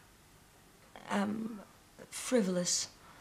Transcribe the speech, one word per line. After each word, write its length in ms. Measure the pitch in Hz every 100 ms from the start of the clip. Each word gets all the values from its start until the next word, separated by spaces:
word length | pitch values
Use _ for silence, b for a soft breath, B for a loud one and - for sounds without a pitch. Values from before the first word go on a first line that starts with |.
| - - - - - - - - - - -
am 520 | 202 202 214 226 208 - - - - -
frivolous 760 | - - 247 190 180 180 - - - B B